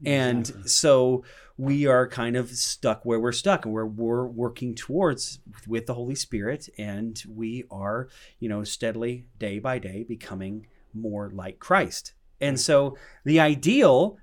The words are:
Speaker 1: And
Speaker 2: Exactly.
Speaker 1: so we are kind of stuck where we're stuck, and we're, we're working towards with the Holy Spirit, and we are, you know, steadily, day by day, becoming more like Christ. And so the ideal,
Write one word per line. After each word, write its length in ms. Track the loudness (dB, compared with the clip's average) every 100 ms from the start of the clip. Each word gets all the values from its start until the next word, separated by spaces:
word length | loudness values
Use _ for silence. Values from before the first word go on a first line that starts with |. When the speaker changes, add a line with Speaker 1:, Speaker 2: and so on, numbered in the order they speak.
| -2
Speaker 1:
And 340 | 0 2 0
Speaker 2:
Exactly. 280 | -2 -8 -2
Speaker 1:
so 560 | 2 6 6 6 2 -2 -20 -20 -6
we 300 | 0 2 6
are 200 | 4 4
kind 300 | -2 -2 -2
of 140 | -4
stuck 540 | -4 -6 -2 -2 0
where 140 | 0 0
we're 140 | 0
stuck, 320 | 0 0 0
and 100 | 0
we're, 100 | -4 -6
we're 400 | -4 -2 0 -2
working 500 | -4 -6 -4 -8 -8
towards 640 | -4 0 2 0 -8 -12 -20 -18 -6
with 200 | -6 -4
the 80 |
Holy 200 | -6 -6
Spirit, 540 | -6 -6 -4 -4 -6 -10 -12
and 420 | -10 -6 -8 -10 -14
we 360 | -8 -6 -8 -10
are, 360 | -8 -6 -4 -6 -16 -20 -10
you 100 | -6
know, 140 | -6
steadily, 640 | -6 -4 -4 -4 -6 -6 -12 -10
day 180 | -8 -6
by 220 | -4 -6
day, 240 | -6 -10
becoming 640 | -10 -10 -10 -10 -8 -10 -14 _ _
more 360 | -10 -8 -6 -8
like 240 | -10 -12 -12
Christ. 540 | 0 2 2 -6 -14 _ _ -4
And 200 | -2 0
so 360 | 4 4 4 -4 -20 -8
the 160 | 4 6
ideal, 760 | 6 4 4 6 8 8 4 -2